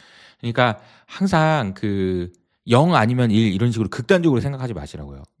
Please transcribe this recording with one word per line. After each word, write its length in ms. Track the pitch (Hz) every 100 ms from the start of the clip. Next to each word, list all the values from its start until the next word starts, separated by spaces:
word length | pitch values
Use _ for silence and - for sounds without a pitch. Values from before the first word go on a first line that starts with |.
| _ _ - _
그러니까 400 | 117 117 120 107 - _ _
항상 680 | - 190 175 156 156 101
그 560 | 95 107 98 92 92 87 - _ _ -
영 260 | 120 165
아니면 380 | 156 110 127 120
일 200 | 104 113
이런 200 | 92 120
식으로 160 | 113 101
극단적으로 520 | - 120 190 170 123
생각하지 320 | 139 135 127
마시라고요. 520 | 92 73 - 73 69 69 _